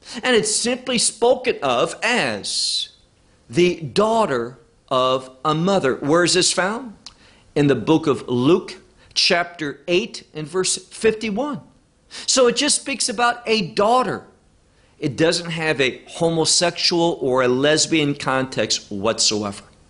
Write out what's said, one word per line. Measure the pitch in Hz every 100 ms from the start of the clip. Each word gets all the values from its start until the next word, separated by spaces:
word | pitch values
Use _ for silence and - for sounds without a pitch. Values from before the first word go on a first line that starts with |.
| - 247
And | 254
it's | 226 - -
simply | 233 247 262 240
spoken | - - 240 254 240 -
of | 139 120 165 -
as | 214 240 135 101 92 - - - - _ _ _ _ _ -
the | 127 180 165
daughter | 143 190 220 226 196 123 120 135 _ _ -
of | 131 131 131 - -
a | 156
mother. | 156 180 190 135 -
Where | 143 170
is | 165
this | 180 170
found? | 190 185 233 247 - - - - _ _
In | 147 143
the |
book | 123 104 156 151
of | 120 -
Luke, | 123 135 190 - - - _ -
chapter | - - 175 175 - 147 131 -
eight | 180 226 - -
and | 156 147
verse | 185 180 -
fifty-one. | - - 220 220 226 202 294 202 - _ _ _ _
So | - - 262 240
it |
just | 240 285 -
speaks | - 269 -
about | 220 240 240 233
a | 220 160
daughter. | - 208 254 196 110 - _ _ _ _ _ _ -
It | 147 113
doesn't | 160 175 170
have | 165 156 135
a | 127 - -
homosexual | - 165 160 156 - 175 175 - 175 170 165
or | 139 127
a | 123
lesbian | 127 147 151 - 156 143
context | 143 143 131 131 123 - - -
whatsoever. | 101 110 107 - 107 101 - - _